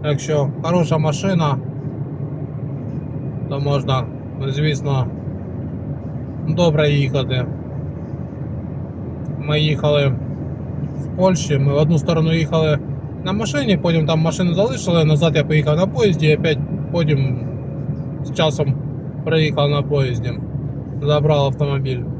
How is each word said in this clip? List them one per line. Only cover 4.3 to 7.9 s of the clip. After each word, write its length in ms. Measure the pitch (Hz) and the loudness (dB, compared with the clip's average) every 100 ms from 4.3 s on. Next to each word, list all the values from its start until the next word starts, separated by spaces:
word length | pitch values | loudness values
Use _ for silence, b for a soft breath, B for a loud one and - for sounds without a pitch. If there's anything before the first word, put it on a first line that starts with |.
| - 135 | -6 -4
звісно, 580 | 135 151 143 143 135 123 - - - - - - - - - - - - - - | 0 0 0 0 0 0 -4 -6 -8 -8 -8 -8 -8 -6 -8 -8 -8 -8 -8 -2
добре 420 | - 175 151 151 | 2 4 4 4
їхати. 560 | 143 139 139 127 127 123 - - - - | 4 2 0 0 0 -2 -4 -8 -8 -8